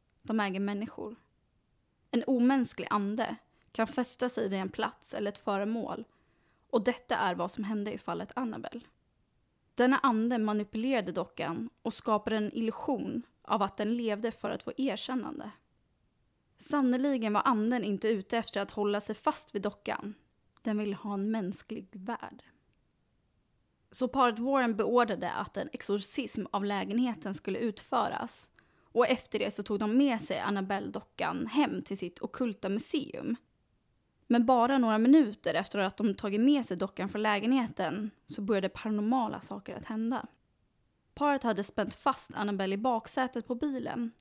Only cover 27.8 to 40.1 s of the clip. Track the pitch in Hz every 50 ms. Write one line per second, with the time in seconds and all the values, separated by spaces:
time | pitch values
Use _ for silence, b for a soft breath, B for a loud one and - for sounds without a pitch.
27.8 | - - - 247 220 - - - - 233 - - - - b b b b b b
28.8 | b b b 226 247 - 254 247 - - - 208 202 208 214 - 196 - 214 196
29.8 | 214 208 220 254 285 277 240 220 214 - 165 - - - 202 202 185 190 202 190
30.8 | - - - 202 - _ _ - 180 160 170 180 - 220 226 277 294 - 196 185
31.8 | - - 196 196 185 170 - - - - - - 254 240 196 - - 190 196 226
32.8 | - - - 302 - - - - - - 233 - - _ _ _ _ _ _ _
33.8 | _ _ _ _ _ _ _ _ _ _ 233 240 233 233 262 240 233 240 277 269
34.8 | 240 226 214 220 226 247 285 320 285 214 208 - - - - 165 190 - - 202
35.8 | 196 196 - - 208 220 190 - - 202 196 208 233 277 294 285 233 - 185 175
36.8 | 185 190 - - 185 196 - 208 214 214 208 202 208 233 262 269 240 220 - -
37.8 | 185 160 156 196 214 214 - _ _ - - - 202 196 220 196 190 190 - -
38.8 | - 220 214 208 208 220 247 262 233 214 - - - - 196 202 196 - 208 208
39.8 | - - 220 220 226 233